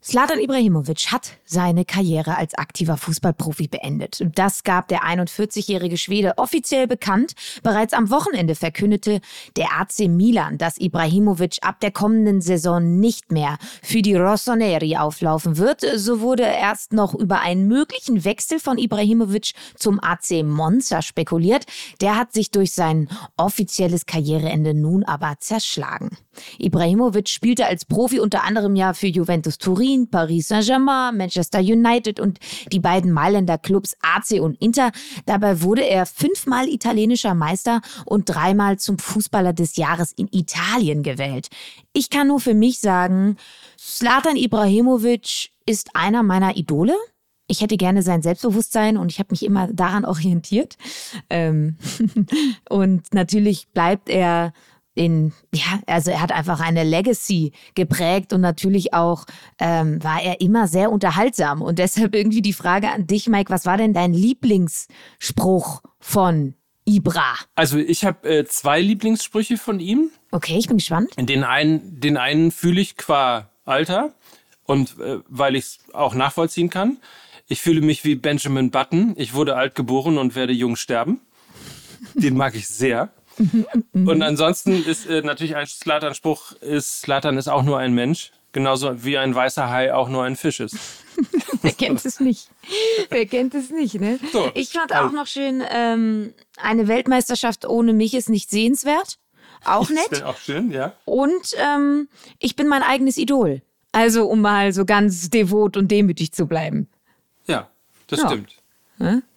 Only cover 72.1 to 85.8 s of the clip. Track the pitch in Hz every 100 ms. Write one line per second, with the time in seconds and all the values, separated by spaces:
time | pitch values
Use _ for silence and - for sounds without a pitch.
72.1 | 147 123 151 165 - 175 175 196 - -
73.1 | 147 131 120 107 _ - 135 160 185 294
74.1 | _ _ - _ _ - 139 131 - -
75.1 | 135 - 131 139 131 - - _ - 139
76.1 | 117 139 - 165 - 170 185 208 277 -
77.1 | - - - _ - - 160 151 151 151
78.1 | 135 147 147 143 135 127 135 135 165 226
79.1 | 196 - 127 151 127 135 - 120 131 143
80.1 | 151 127 123 127 123 123 117 - 120 123
81.1 | 247 _ _ _ - - - - - -
82.1 | 294 151 131 135 113 101 - 127 117 180
83.1 | _ _ - 208 226 220 240 220 190 185
84.1 | 160 156 147 160 185 - 185 160 160 -
85.1 | 160 147 143 160 151 147 -